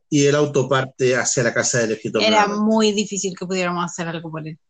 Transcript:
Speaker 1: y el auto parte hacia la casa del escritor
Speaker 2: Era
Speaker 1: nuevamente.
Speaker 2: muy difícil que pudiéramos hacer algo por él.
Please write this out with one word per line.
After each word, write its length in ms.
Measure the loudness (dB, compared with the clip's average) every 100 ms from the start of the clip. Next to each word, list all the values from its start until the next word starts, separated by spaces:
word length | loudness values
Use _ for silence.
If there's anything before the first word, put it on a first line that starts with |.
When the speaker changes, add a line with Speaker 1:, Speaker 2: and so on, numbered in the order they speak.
| -2
Speaker 1:
y 160 | 2 4
el 100 | 4
auto 320 | 2 0 2
parte 480 | 0 -2 0 0 2
hacia 280 | 0 0
la 100 | 0
casa 260 | 0 0 0
del 140 | 0
escritor 280 | -2 -2 0
Speaker 2:
Era 240 | 2 4 2
Speaker 1:
nuevamente. 200 | 0 2
Speaker 2:
muy 260 | 2 2
difícil 420 | 2 -2 -4 -6 -8
que 80 | -6
pudiéramos 400 | -4 -2 -2 -6
hacer 220 | -6 -8
algo 200 | -8 -8
por 160 | -10 -12
él. 140 | -14 _